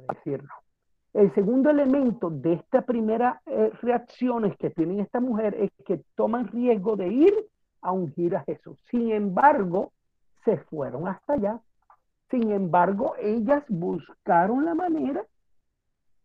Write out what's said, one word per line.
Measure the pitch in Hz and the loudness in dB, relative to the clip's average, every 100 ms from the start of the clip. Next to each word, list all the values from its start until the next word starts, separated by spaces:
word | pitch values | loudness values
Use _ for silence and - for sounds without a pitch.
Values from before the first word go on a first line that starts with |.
| 131 | -10
decir | - - 139 | -10 -8 -8
no. | 139 - _ _ _ _ _ | -8 -20 _ _ _ _ _
El | - 202 - | 2 4 4
segundo | 196 254 302 | 2 4 4
elemento | 294 269 277 254 202 170 | 4 4 2 2 0 -4
de | 151 143 | -2 -2
esta | 170 - 254 | -2 0 0
primera, | 254 240 220 226 247 - - | 0 -2 -2 0 0 -2 -4
eh, | 240 220 214 | 0 0 0
reacciones | 233 240 240 - 247 233 208 139 | -2 -2 -4 -4 -2 0 -2 -2
que | 156 | -6
tienen | - 160 202 | -2 -2 -2
esta | 196 247 | -4 -2
mujer | 254 214 214 | -2 -2 -2
es | - 196 - - | -2 -4 -4 -6
que | 175 - - | -6 -6 -4
toman | 214 240 202 | -2 -2 -4
riesgo | 233 247 220 190 208 | -2 0 0 0 -2
de | 185 | -2
ir | 240 359 427 - _ _ _ | 4 4 4 -2 _ _ _
a | 180 | -4
ungir | 190 165 160 170 190 | -4 -4 -2 -2 -2
a | - | -6
Jesús. | 151 - - _ | -10 -14 -20 _
Sin | 240 233 | -4 -2
embargo, | 214 202 185 269 294 185 175 - _ _ _ _ _ | -2 0 4 4 4 0 -2 -4 _ _ _ _ _
se | - 180 | -2 -2
fueron | - 156 127 123 185 | -4 -8 -6 -6 -8
hasta | 185 - | -8 -4
allá. | 294 202 226 - _ _ _ _ _ _ | -2 -2 -6 -12 _ _ _ _ _ _
Sin | 262 220 | -2 0
embargo, | 202 185 175 175 202 277 - | 0 2 2 2 2 -2 -2
ellas | 208 226 214 285 - | -2 -2 0 0 0
buscaron | 170 180 185 - - - 175 190 254 320 | -4 -4 -6 -8 -10 2 4 4 2 0
la | |
manera, | 330 359 311 262 277 440 _ _ _ _ _ _ _ _ _ | -2 -2 -2 -2 -4 -8 _ _ _ _ _ _ _ _ _